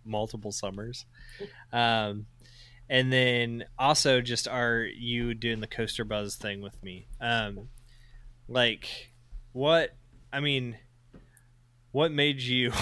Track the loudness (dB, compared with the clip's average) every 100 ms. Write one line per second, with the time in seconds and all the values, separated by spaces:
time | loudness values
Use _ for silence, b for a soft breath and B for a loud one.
0 | -6 -4 -4 -6 -8 -6 -8 -8 -10 -12
1 | -16 B B B -16 B -4 0 2 2
2 | 0 -4 -10 -18 B B B B 0 2
3 | 4 4 4 4 0 -4 -10 2 4 4
4 | 6 4 2 -2 -2 0 0 0 -2 -6
5 | -4 -2 -2 -2 -2 -2 -4 -4 -4 -4
6 | -4 -4 -4 -6 -6 -8 -10 -12 -14 -14
7 | -14 -6 0 0 0 -6 -12 -18 b b
8 | b b b -20 -2 2 2 0 -8 -12
9 | -14 -20 -16 -16 -10 0 4 4 4 -4
10 | -20 -20 -8 -2 0 0 -2 -10 -18 _
11 | _ -20 b b b _ _ _ _ 2
12 | 2 4 2 2 0 2 2 0